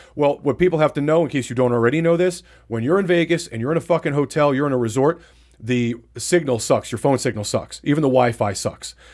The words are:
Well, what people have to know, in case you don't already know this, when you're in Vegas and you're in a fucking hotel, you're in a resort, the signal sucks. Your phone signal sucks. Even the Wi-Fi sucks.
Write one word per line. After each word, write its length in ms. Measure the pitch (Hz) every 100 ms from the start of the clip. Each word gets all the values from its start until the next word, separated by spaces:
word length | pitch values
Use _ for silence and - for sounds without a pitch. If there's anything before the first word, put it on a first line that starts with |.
| - -
Well, 240 | 143 143
what 160 | 143 127
people 220 | 175 156
have 140 | 147
to 80 | 147
know, 200 | 143 160
in 80 | 151
case 220 | 139 -
you 40 | 123
don't 180 | 123
already 280 | 120 117 160
know 160 | 165 170
this, 240 | 180 175 - - -
when 140 | 113
you're 160 | 120 196
in 60 | 180
Vegas 400 | 175 160 170 -
and 140 | 113
you're 100 | 123
in 60 | 165
a 40 |
fucking 320 | - 165 160
hotel, 420 | 143 139 156 147 135
you're 100 | 143
in 80 |
a 40 | 127
resort, 440 | 113 127 139 170 - _ _ _
the 300 | 113 123 117 117 _ 117
signal 400 | - 175 139 117
sucks. 340 | - 117 -
Your 60 | 110
phone 220 | 143 131
signal 240 | 123 104
sucks. 360 | 101 110 - -
Even 180 | - 147
the 60 | 139
Wi-Fi 440 | 127 123 113 104
sucks. 420 | 98 - - - - -